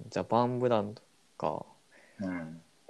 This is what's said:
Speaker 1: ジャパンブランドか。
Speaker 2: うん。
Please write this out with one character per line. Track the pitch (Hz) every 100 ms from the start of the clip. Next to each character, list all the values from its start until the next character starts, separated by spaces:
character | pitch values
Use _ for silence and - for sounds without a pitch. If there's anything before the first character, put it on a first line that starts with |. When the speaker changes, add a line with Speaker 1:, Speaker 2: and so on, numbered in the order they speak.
| -
Speaker 1:
ジ | 95
ャ |
パ | 92 113
ン | 123 123
ブ | 123
ラ | 110
ン | 101
ド | 107 _ _ _ -
か。 | 78 76 - - _ - - -
Speaker 2:
う | 95
ん。 | 87 80 82 - _